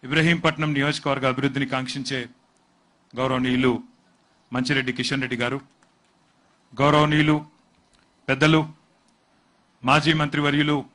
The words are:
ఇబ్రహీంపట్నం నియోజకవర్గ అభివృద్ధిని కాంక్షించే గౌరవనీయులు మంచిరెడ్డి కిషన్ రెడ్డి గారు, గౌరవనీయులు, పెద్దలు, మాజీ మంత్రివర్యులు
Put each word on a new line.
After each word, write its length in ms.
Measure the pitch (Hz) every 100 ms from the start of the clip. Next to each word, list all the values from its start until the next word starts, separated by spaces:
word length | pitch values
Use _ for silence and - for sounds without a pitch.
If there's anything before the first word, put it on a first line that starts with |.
ఇబ్రహీంపట్నం 680 | 131 151 160 170 165 156 156
నియోజకవర్గ 520 | 143 143 147 151 139 131
అభివృద్ధిని 380 | 127 135 135 131
కాంక్షించే 540 | 131 127 143 123 135 117 _ _ _ _ _ _ _ _
గౌరవనీయులు 580 | 120 131 127 127 127 131 117 - _ _ _ _ _ _
మంచిరెడ్డి 420 | 123 127 139 127
కిషన్ 280 | 123 123 139
రెడ్డి 160 | 127 120
గారు, 220 | 120 135 - _ _ _ _ _ _ _ _ _ _
గౌరవనీయులు, 640 | - 139 147 151 151 151 151 151 _ _ _ _ _ _ _ -
పెద్దలు, 340 | 135 156 160 156 - _ _ _ _ _ _ _ _ _ _
మాజీ 300 | 123 147 147
మంత్రివర్యులు 640 | 156 147 147 147 143 147 147 -